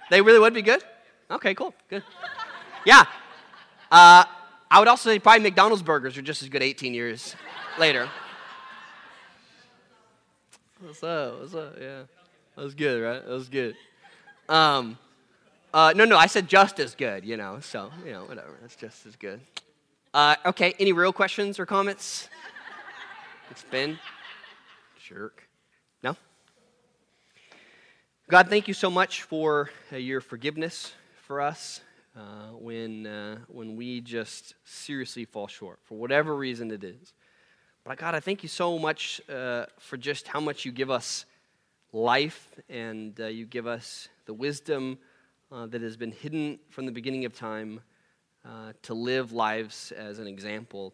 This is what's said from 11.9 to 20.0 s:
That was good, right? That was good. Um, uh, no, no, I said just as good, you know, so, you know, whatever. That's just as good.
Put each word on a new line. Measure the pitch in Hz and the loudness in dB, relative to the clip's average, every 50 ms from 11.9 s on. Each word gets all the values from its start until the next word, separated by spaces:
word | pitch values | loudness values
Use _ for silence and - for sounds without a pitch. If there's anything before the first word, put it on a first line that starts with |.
| 139 135 131 - _ _ _ _ _ _ _ _ _ | -18 -18 -20 -20 _ _ _ _ _ _ _ _ _
That | 139 143 | -16 -16
was | 139 139 | -14 -8
good, | 147 147 139 123 117 | -4 -2 -2 0 -2
right? | 113 117 120 131 - | -2 -4 -6 -8 -10
That | 120 | -12
was | 127 131 127 127 | -12 -12 -12 -8
good. | 135 135 123 110 107 - - _ _ _ _ - - _ _ - - _ _ | -6 -6 -6 -6 -8 -12 -20 _ _ _ _ -20 -20 _ _ -20 -20 _ _
Um, | - 156 160 156 147 143 135 123 110 113 - _ _ _ _ _ _ _ _ _ _ _ _ _ - - | 0 4 4 4 4 2 0 -4 -6 -12 -18 _ _ _ _ _ _ _ _ _ _ _ _ _ -2 4
uh, | 156 160 156 160 | 6 6 6 6
no, | 196 220 | 6 6
no, | 226 208 | 6 8
I | 160 139 | 6 6
said | 196 - - 180 | 6 4 -2 -2
just | - 190 196 196 190 - - | 4 6 6 6 4 2 -6
as | 139 117 - | -8 -8 -6
good, | - 135 113 98 95 92 | -8 -8 -8 -8 -8 -10
you | 110 113 | -10 -12
know, | 107 101 95 101 131 | -10 -10 -12 -14 -16
so, | 147 - - 110 98 110 151 175 180 | -18 -14 -14 -14 -14 -14 -18 -20 -18
you | 151 107 | -16 -16
know, | 92 95 | -16 -16
whatever. | - - - - 76 69 67 | -18 -18 -18 -18 -20 -20 -20
That's | 117 120 - | -20 -20 -20
just | - 117 107 - - - | -20 -20 -20 -20 -20 -20
as | 110 107 | -20 -20
good. | - 107 98 95 120 131 _ - - _ _ _ _ _ _ _ _ | -18 -16 -16 -16 -16 -20 _ -20 -20 _ _ _ _ _ _ _ _